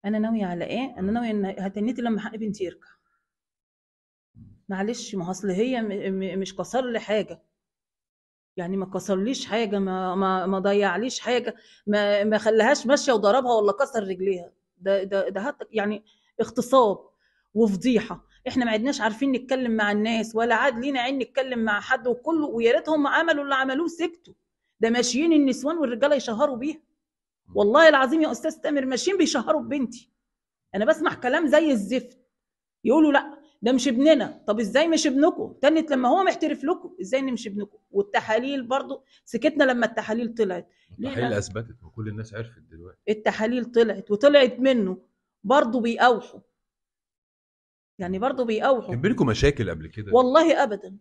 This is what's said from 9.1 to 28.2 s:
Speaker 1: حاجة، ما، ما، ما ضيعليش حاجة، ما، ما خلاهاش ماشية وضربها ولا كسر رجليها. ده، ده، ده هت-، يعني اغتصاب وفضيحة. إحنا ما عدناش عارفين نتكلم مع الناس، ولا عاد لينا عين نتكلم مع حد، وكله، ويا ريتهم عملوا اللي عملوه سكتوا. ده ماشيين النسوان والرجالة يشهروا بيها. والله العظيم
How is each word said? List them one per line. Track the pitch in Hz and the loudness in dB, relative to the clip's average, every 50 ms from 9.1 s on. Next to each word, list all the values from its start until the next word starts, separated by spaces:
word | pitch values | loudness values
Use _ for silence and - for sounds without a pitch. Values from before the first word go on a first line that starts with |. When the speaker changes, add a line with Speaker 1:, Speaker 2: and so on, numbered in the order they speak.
| 196 190 196 240 269 247 - | -2 -2 -2 -2 -4 -6 -6
Speaker 1:
حاجة، | - 196 226 226 202 202 202 | -4 -4 -4 -2 -2 -2 -2
ما، | 196 190 185 185 185 185 180 | -2 -2 -4 -4 -4 -4 -2
ما، | 190 196 190 190 185 175 | -2 0 0 0 0 0
ما | 190 190 190 | -2 -2 0
ضيعليش | 185 196 202 202 202 190 175 185 226 262 - - | 0 2 2 2 2 0 0 -2 -4 -6 -6 -6
حاجة، | - 214 247 240 240 233 - - _ _ - _ _ | -4 -2 -2 -2 -2 -4 -12 -12 _ _ -20 _ _
ما، | 208 208 208 208 202 208 202 202 | -2 0 0 2 2 2 2 2
ما | 214 214 | 2 0
خلاهاش | 208 214 220 220 220 208 247 285 285 - | 2 2 2 4 4 4 4 2 2 2
ماشية | 233 285 285 - 285 247 | 2 2 2 4 2 2
وضربها | 214 196 202 214 269 247 247 240 | 4 4 4 4 4 2 2 2
ولا | 220 208 202 | 2 2 2
كسر | 202 - 277 269 - 226 202 | 2 0 -2 0 0 -4 -4
رجليها. | 190 190 175 190 196 190 175 170 165 _ _ _ _ _ | -4 -6 -2 -2 -2 -2 -4 -8 -14 _ _ _ _ _
ده، | _ 180 196 196 196 190 | _ -2 0 0 0 0
ده، | 196 202 196 185 - | -2 -2 -2 -2 -2
ده | 190 190 | -4 -4
هت-، | 208 285 285 _ - _ | -6 -6 -8 _ -16 _
يعني | - 214 202 208 214 208 _ _ _ _ _ _ _ - | -4 -2 -2 -2 -4 -6 _ _ _ _ _ _ _ -6
اغتصاب | 226 - - - - 233 269 269 240 208 185 - - _ _ _ _ _ _ _ _ _ _ | -6 -4 -2 -4 -2 4 4 4 6 4 2 -4 -10 _ _ _ _ _ _ _ _ _ _
وفضيحة. | 208 233 214 196 175 - 254 247 208 - - 175 - _ _ _ _ _ | 2 2 2 2 0 0 2 2 2 0 -2 -12 -14 _ _ _ _ _
إحنا | 254 - 262 240 | -4 -2 -2 0
ما | 233 | 0
عدناش | 220 214 226 277 277 277 | 0 0 0 -2 -2 -2
عارفين | 214 226 214 - 277 277 | -2 -4 -2 -2 -2 -2
نتكلم | 262 233 - - 262 262 254 233 | -2 -2 -2 -4 -4 -2 -2 -2
مع | 226 220 208 208 | 0 0 0 0
الناس، | 208 208 214 226 226 226 208 226 - | 0 0 0 0 -2 -2 -4 -4 -2
ولا | 214 233 240 233 | -2 0 2 2
عاد | 220 254 277 233 226 | 2 2 0 0 -2
لينا | 247 285 277 254 | -6 -4 -4 -2
عين | 233 254 277 | -2 -2 -2
نتكلم | 269 233 - _ 269 262 262 254 233 | -4 -6 -4 _ -4 -4 -2 -2 -2
مع | 220 220 208 202 | 0 0 -2 -2
حد، | - - 269 247 226 | 0 -2 -4 -2 0
وكله، | 247 233 240 - 311 330 311 302 | -4 -4 -2 -2 -2 0 0 -2
ويا | 269 220 233 226 226 | -2 -2 0 2 4
ريتهم | 254 330 339 302 320 302 285 | 2 2 2 0 0 2 2
عملوا | 277 - 294 330 330 311 285 285 | 2 2 2 2 2 0 0 0
اللي | 277 277 | -2 0
عملوه | 262 269 269 262 277 339 | 0 0 -2 -2 -2 -2
سكتوا. | 330 330 - 330 359 - _ _ - - _ _ _ _ _ _ _ _ _ | -4 -4 -4 -6 -6 -6 _ _ -20 -20 _ _ _ _ _ _ _ _ _
ده | 220 226 | 0 2
ماشيين | 233 240 240 240 220 254 320 339 320 | 2 2 0 0 0 0 2 4 4
النسوان | 294 277 262 240 - 247 285 330 | 6 4 4 0 0 -2 -4 -2
والرجالة | 339 294 233 240 220 269 285 302 | 0 -2 -2 0 0 2 2 2
يشهروا | 262 - 247 220 220 294 294 262 | 2 0 -4 -2 0 0 0 0
بيها. | 220 254 302 302 - _ _ _ _ _ _ _ _ _ _ _ _ _ _ 180 | -4 -6 -8 -8 -10 _ _ _ _ _ _ _ _ _ _ _ _ _ _ 0
والله | 196 208 202 233 302 330 320 | 2 2 4 6 8 8 8
العظيم | 294 269 262 247 302 320 | 8 6 2 2 2 0